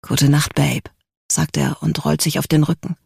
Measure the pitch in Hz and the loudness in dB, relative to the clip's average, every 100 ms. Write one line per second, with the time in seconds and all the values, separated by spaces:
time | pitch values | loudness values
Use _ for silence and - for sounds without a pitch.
0 | - 123 139 147 - - 143 120 - _ | -4 2 4 4 0 0 0 -2 -6 _
1 | _ _ _ - - - 135 - 156 156 | _ _ _ -4 -2 -2 -2 -2 -4 -2
2 | 147 151 - - 147 156 147 165 - 170 | -2 -2 -2 -2 0 2 2 0 -6 -12